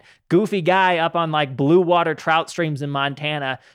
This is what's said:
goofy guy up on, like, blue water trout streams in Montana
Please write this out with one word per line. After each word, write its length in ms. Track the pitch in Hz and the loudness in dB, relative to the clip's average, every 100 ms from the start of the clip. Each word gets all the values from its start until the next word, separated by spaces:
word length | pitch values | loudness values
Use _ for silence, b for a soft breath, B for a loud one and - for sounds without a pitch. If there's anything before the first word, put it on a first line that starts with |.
| b b - | b b 0
goofy 320 | 170 208 202 | 0 2 -2
guy 380 | 165 185 185 170 | 0 2 4 2
up 180 | 165 170 | 0 -2
on, 140 | 165 | -2
like, 240 | 156 143 131 | -2 -2 -2
blue 240 | 139 175 | 2 4
water 340 | 170 175 165 | 4 2 2
trout 360 | 151 - 160 160 | -2 0 0 0
streams 320 | - 165 143 | -4 -4 -4
in 80 | 143 | -6
Montana 720 | 139 143 139 151 151 135 127 b | -4 -4 -4 -6 -6 -6 -8 b